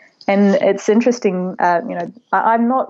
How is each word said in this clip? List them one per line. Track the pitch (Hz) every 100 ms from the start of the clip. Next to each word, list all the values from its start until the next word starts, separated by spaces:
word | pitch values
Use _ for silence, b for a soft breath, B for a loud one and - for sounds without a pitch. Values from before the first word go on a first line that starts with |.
| B B -
and | 196 202 196
it's | - 196 -
interesting, | 214 247 240 214 180 185 -
uh, | 180 175 170
you | 180
know, | 170 - _
I, | 196 220
I'm | 233 233
not | 262 -